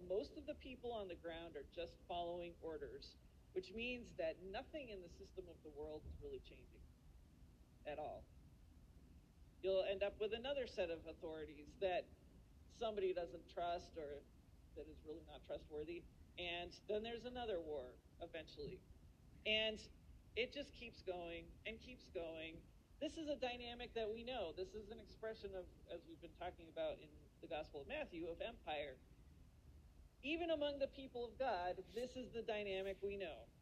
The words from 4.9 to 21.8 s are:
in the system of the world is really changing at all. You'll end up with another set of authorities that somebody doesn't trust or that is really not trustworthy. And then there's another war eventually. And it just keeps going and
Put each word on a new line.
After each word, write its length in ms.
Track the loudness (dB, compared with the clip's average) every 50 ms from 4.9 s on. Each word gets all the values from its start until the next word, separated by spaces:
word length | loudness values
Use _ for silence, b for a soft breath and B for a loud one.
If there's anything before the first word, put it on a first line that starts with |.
in 100 | -4 -6
the 80 | -6 -8
system 360 | -8 -10 -10 -8 -6 -6 -6 -6
of 60 | -6 -10
the 80 | -10 -8 -4 -4
world 240 | -2 -2 -2 -4 -4 -4
is 80 | -4 -4
really 200 | -4 -4 -4 -4
changing 420 | -6 -8 -12 -12 -14 -14 -14 -14 -14 -14 -14 -14 -16 -14 -14 -14 -14 -16 -16 -16 -16 -16 -16 -16 -16 -18 -14 -10 -6
at 140 | -4 -4 -2
all. 240 | -2 -2 -4 -6 -8 -12 -14 -16 -16 -16 -16 -16 -16 -16 -16 -14 -14 -14 -14 -14 -14 -14 -16 -16 -16 -16 -16 -16 -16 -16 -6 2
You'll 220 | 6 10 10 10 10 8
end 140 | 6 6
up 120 | 4 4 4 4
with 140 | 2 2 2
another 320 | 2 2 2 4 4 2
set 240 | 2 2 2 4 4
of 80 | 2 0 -2 -6
authorities 600 | -6 -4 -2 -2 -2 -2 -2 -4 -6 -8 -10 -10 0 4
that 260 | 6 6 6 6 4 0 -4 -16 -16 -16 -16 -16 -16 -16 -16 -16 -16 -10 -2 2
somebody 360 | 4 4 6 6 6 6 6
doesn't 320 | 6 2 2 0 -6 -8 -4
trust 480 | 0 2 4 4 4 2 0 -2 -4
or 260 | -4 -2 -2 -4 -6 -8 -10 -16 -18 -18 -18 -18 -18 -16 -12 -10
that 100 | -8 -8 -8
is 80 | -10 -10 -8
really 180 | -6 -6 -6 -8 -10
not 120 | -10 -8 -6
trustworthy. 560 | -4 -4 -4 -4 -4 -4 -2 -2 -2 -4 -4 -6 -10 -14 -14 -16 -8 -4 0
And 360 | 2 2 2 2 0 -2 -4 -4 2 4
then 140 | 4 4
there's 220 | 4 2 0 -2 -2
another 360 | -2 -2 0 2 4 4 4
war 340 | 2 2 0 0 -2 -4 -6 -12 -16 -14 -10 -6
eventually. 560 | -6 -4 -4 -4 -6 -6 -6 -6 -4 -4 -4 -6 -8 -12 -14 -14 -14 -16 -16 -16 -16 -16 -8 2 6
And 320 | 8 8 8 8 6 4 2 -2 -8 -12 -14 -14 -14 -14 -14 -12 0 4
it 180 | 4 4 4
just 200 | 4 0 -2 -2 -4
keeps 280 | -10 -10 -10 -10 -4
going 440 | 0 0 0 2 0 0 -2 -4 -4 -8 -8 -6 -4
and 120 | -4 -4 -4